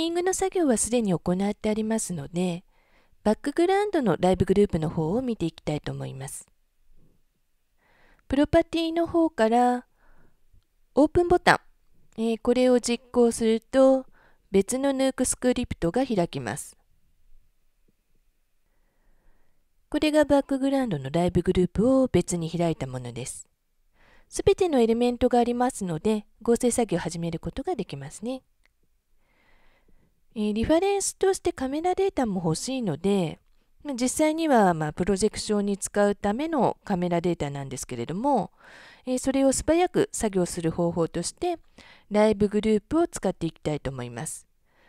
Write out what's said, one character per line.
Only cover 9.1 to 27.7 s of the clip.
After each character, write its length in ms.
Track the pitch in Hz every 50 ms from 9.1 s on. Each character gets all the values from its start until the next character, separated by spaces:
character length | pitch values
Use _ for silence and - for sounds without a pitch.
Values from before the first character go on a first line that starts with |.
| - 339 330 320
か 180 | - - 220 220
ら 380 | 226 240 247 247 247 247 - _ _ _ _ - - - - - _ _ _ _ _ - _ _ _ _ _ _ _
オ 120 | - 294
ー 20 |
プ 160 | 311 - 370 349
ン 40 |
ボ 120 | 349 359 349
タ 220 | - - 143 - - - _ _ _ _ _ _ - - _
ン、 40 | -
え 120 | 226 226 226
ー、 60 | 214
こ 140 | - 247 240
れ 160 | 254 254 254
を 100 | 247 240
実 240 | 240 - 240 - - _
行 200 | - 247 240 233
す 120 | 233 - 233
る 180 | 220 226 226
と 440 | - _ - 269 262 269 269 262 262 - - _ _ _ _ _ _ _
別 260 | - 196 196 - 240
の 160 | 262 269 277 269
ヌ 120 | 262 269
ー 80 | 262 -
ク 120 | - 254
ス 100 | - -
ク 200 | - - 254 247
リ 100 | - 240
プ 100 | - -
ト 140 | - - 165
が 160 | 170 - 269
開 220 | - 226 185 170
き 120 | - - 143
ま 160 | 123 107 120
す。 220 | - - - - _ _ _ _ _ _ _ _ _ _ _ - - _ _ _ _ _ _ _ _ _ _ _ _ _ _ _ _ _ _ _ _ _ _ _ _ _ _ _ _ _ _ _ _ _ _ _ _ _ - - _ _ _ _ _ _ _ _ _ _ _
こ 100 | - 302
れ 120 | 311 302
が 140 | 294 302 294
バ 140 | 277 285 277
ッ 40 | 269
ク 160 | - 277 262
グ 100 | 262 277
ラ 140 | 277 269 262
ウ 20 |
ン 40 | 233
ド 100 | 170 143
の 100 | 135 135
ラ 160 | 147 170 175
イ 60 | 180
ブ 100 | 175 180
グ 100 | 170 185 175
ル 120 | 185 180
ー 20 |
プ 340 | 175 - - 214 254 262 262
を 40 | 262
別 320 | 247 - 180 175 - 175
に 140 | 170 165 160
開 220 | 170 170 175 165 156
い 20 |
た 100 | - 135
も 140 | 131 127 127
の 120 | 123 120
で 140 | 117 117 127
す。 220 | - - - - _ _ _ _ _ _ _ _ _ _ _ _ _ _ - _ _
す 140 | - - -
べ 100 | 403 392
て 160 | - 392 349
の 100 | 294 254
エ 60 | 233
レ 80 | 220 226
メ 160 | 233 240 240
ン 80 | 247
ト 120 | - 254 247
が 100 | 254 240
あ 40 | 233
り 120 | 233 240
ま 160 | 240 247 254
す 120 | - - 202
の 140 | 180 160
で、 300 | 156 - 214 220 214 - _ _ _ 214
合 140 | 233 233
成 120 | 226 - 240
作 160 | - - 240
業 120 | 202 170
を 20 | 175
始 180 | - 170 -
め 140 | 170 170 170
る 80 | 165 160
こ 100 | - 170
と 140 | - - 277
が 120 | -